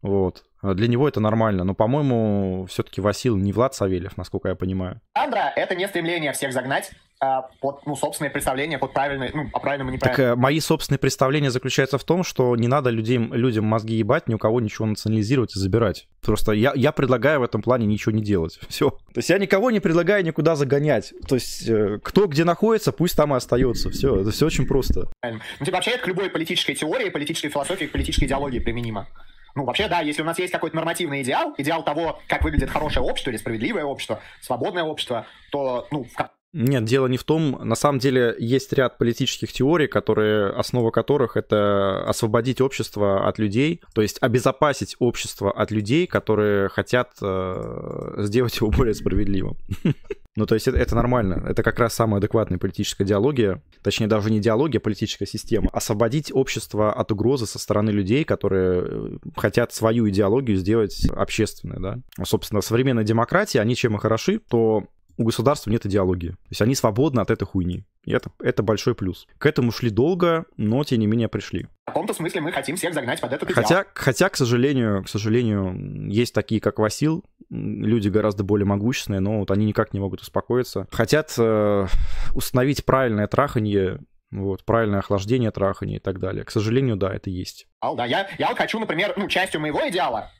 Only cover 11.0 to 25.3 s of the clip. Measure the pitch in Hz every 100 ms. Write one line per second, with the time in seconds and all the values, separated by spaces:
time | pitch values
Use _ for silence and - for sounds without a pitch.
11 | 135 - 135 147 143 123 131 - 135 139
12 | - 170 175 - 127 120 120 139 127 113
13 | 110 123 113 117 127 110 107 113 110 113
14 | 107 151 - 110 110 117 110 - 113 104
15 | 107 110 104 135 107 98 95 107 110 85
16 | - _ - 107 - 107 123 139 131 165
17 | 131 127 131 156 120 110 110 123 107 104
18 | - 110 104 98 80 - - - 143 -
19 | - - - 180 196 196 247 214 180 160
20 | 170 208 170 156 156 156 139 143 151 120
21 | - - - 127 - - - 110 104 104
22 | - - 202 143 165 170 220 220 - -
23 | 175 - 147 131 - 123 123 113 - -
24 | 135 104 101 - 151 - 135 139 120 -
25 | 107 - 120